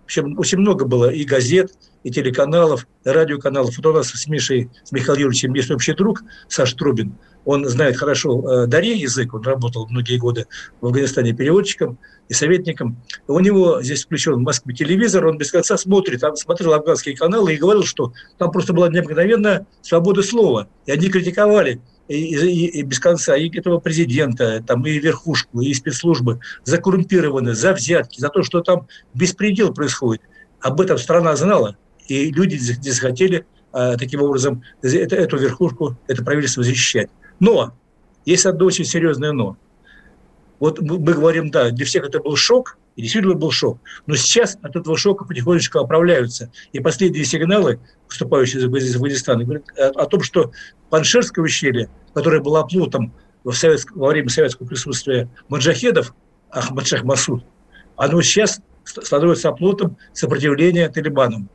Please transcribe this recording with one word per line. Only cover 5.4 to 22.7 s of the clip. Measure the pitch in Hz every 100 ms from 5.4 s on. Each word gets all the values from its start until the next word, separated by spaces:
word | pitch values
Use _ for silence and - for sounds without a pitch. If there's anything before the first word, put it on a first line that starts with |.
| 131
есть | 131 123
общий | 139 -
друг | 151 196 202 - - -
Саша | - - -
Трубин. | 147 113 101 - _ _ -
Он | 143 139
знает | 123 143 127
хорошо, | 143 131 156 - - 127
э, | 120
Дарье | 151 214
язык, | 220 139 120 120
он | 110
работал | 117 135 120 120 113
многие | 123 120 123
годы | 120 117 110 - - _
в | 120
Афганистане | 131 135 139 117
переводчиком | 117 135 185 196 - 139 123 - _ _
и |
советником. | - 151 180 180 - 123 120 - - -
У | 151
него | 190 196 175 147
здесь | 127 147
включён | - 156 165 139
в |
Москве | 131 - 131 123
телевизор, | 151 190 226 180 160
он | 151
без | 143
конца | 175 - 147
смотрит, | 185 196 190 123
там | 147 -
смотрел | - 170 170
афганские | 151 151 139 - 123
каналы | 165 220 185
и | 156
говорил, | 170 214
что | 170 - 120 - - _
там | 175
просто | 185 -
была | 180 175
необыкновенная | 170 151 156 190 226 208 190 - _
свобода | - 170 175 190
слова. | 196 233 190 113 101 _ -
И |
они | 151 190
критиковали | 190 180 175 208 208 147 120 - _ -
и, | 147
и, | 160 147
и, | 180 175 170